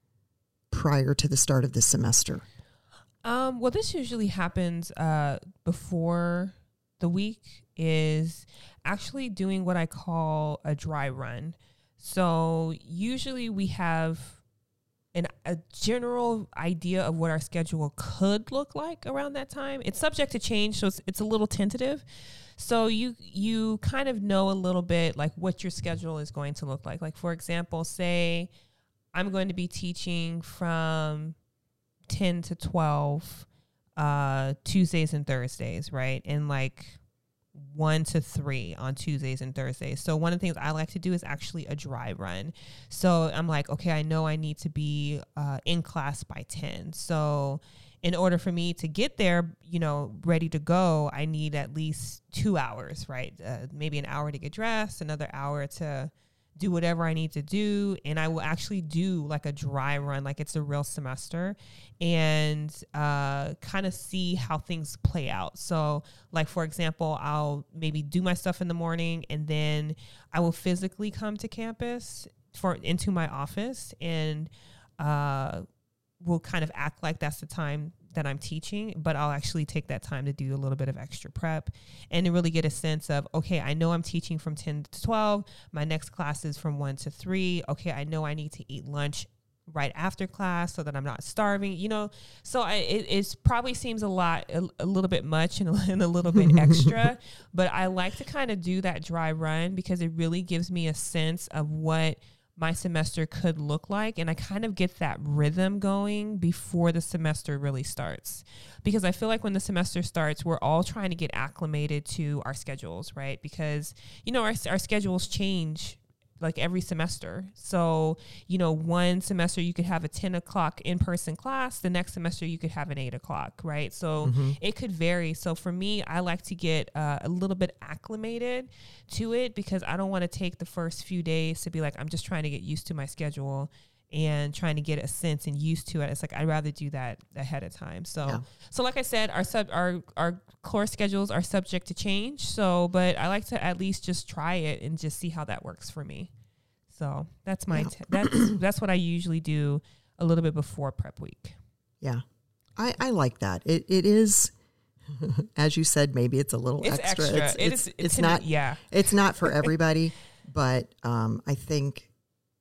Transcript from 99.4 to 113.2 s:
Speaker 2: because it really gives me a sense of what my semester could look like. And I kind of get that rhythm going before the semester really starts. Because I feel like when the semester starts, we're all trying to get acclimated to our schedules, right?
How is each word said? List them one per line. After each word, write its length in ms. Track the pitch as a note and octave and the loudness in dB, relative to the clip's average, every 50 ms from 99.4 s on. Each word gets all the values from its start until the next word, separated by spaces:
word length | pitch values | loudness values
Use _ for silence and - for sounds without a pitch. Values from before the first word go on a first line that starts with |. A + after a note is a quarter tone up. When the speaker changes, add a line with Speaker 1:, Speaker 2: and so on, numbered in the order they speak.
| D#3+ D#3 D#3 D#3+ E3+ F#3 F#3+ | 0 0 2 2 0 0 -2
Speaker 2:
because 280 | F3+ - - F3+ F3 | -2 -2 -2 0 0
it 100 | E3+ E3 D#3+ | 0 0 0
really 260 | E3 E3 D#3+ E3+ F#3 | 0 0 2 2 0
gives 280 | F3+ F3+ F3 E3 F3 - | 0 0 0 0 0 0
me 180 | F3+ F3 E3 | 0 0 0
a 60 | D#3 D3+ | 0 0
sense 540 | - - - - E3 D#3 D#3+ E3+ F3 - | -2 -4 -2 0 0 2 2 0 -2 -6
of 220 | - - D#3 D3+ D3+ | -6 -4 -2 -2 -2
what 480 | D#3 D#3 D#3 D#3+ D#3+ D#3+ D#3+ D#3+ - - - - - _ _ _ _ | -2 0 0 2 2 4 2 2 0 -2 -8 -20 -20 _ _ _ _
my 160 | E3 D#3+ D#3+ F3 | -4 -2 -2 0
semester 520 | - - F3 E3+ D#3 D#3 - - E3+ D#3 | -2 -2 0 0 0 0 0 0 -2 -2
could 320 | - - - - E3+ D#3+ | -2 -2 0 0 0 2
look 320 | D#3 D3 D3 D3 E3 - - | 0 0 -2 -2 -2 -2 -2
like. 300 | G3 G#3 G#3+ A3+ - D#3+ | -2 -2 0 -2 -2 -2
And 100 | E3 D#3+ | -2 -2
I 60 | D3+ | -2
kind 300 | - - - G3 G#3 A3+ | -2 -4 -4 -2 -2 -2
of 100 | A3 F#3 | -2 0
get 240 | - F3+ F3+ - - | 2 0 0 2 -2
that 180 | - C3+ - - | -2 -2 -2 -2
rhythm 580 | D3 D3 D3 D3 D3 D3 D#3+ F#3 F#3 F#3+ G3+ G3+ | -2 0 2 4 4 4 4 4 2 2 2 2
going 580 | G3 G3 G3 G3 G3+ G#3 G#3 G#3 G#3 G#3+ G#3+ | 2 2 2 2 0 0 0 -2 -2 -2 -2
before 540 | F3+ F3 E3+ F3 - - - - E3+ E3+ E3+ | 2 2 2 2 0 -4 -2 0 4 4 4
the 100 | E3 E3+ | 4 2
semester 560 | - - - D#3+ E3 D3+ D#3 - - - C#3+ | 0 -2 -2 0 0 0 0 0 -2 -4 -4
really 240 | C#3 C#3+ C#3 C3+ B2+ | -2 -2 -2 -2 -2
starts. 640 | C#3 - - - A#2 D#2+ B1 - - - - - - - - - - - - - - | -4 -4 -4 -4 -6 -6 -6 -8 -10 -12 -12 -12 -16 -20 -20 -20 -20 -20 -20 -2 2
Because 200 | G#3+ G3+ A3 F#3 | 2 4 4 4
I 80 | F3 F3+ | 2 2
feel 160 | - A3+ A3 | 2 2 2
like 140 | A3 A3 A3 | 2 2 0
when 100 | G3+ G3 | 0 0
the 60 | F#3+ | 0
semester 440 | - - F#3+ F3 F3+ - - - F3 | 0 2 2 2 2 2 0 -2 -2
starts, 420 | - - E3+ D#3 D3+ D3 - - | 0 0 0 0 0 0 -2 0
we're 140 | E3+ E3 - | 0 0 2
all 220 | - C#3 D#3 E3 F#3 | 2 4 4 4 4
trying 260 | - D#3 A3+ G3 F3+ | 2 -2 -4 -2 -2
to 60 | E3 | -2
get 160 | E3+ D#3+ - - | -2 -4 -2 -2
acclimated 720 | G2+ C3 C#3 - - E3+ D3+ D3+ D3 D3 D3 D3 D3 - | -4 -4 -4 -4 -6 -4 -2 0 0 0 0 -2 -4 -4
to 340 | - - - D3+ D3 D3 C#3+ - | -4 -4 -2 -2 -2 -2 -2 -4
our 80 | B2+ C#3 | -6 -8
schedules, 600 | - - - C3+ C3+ - D#2+ E2+ F#2 - - - | -8 -8 -10 -10 -8 -8 -8 -8 -8 -10 -10 -10
right? 260 | C#3 | -10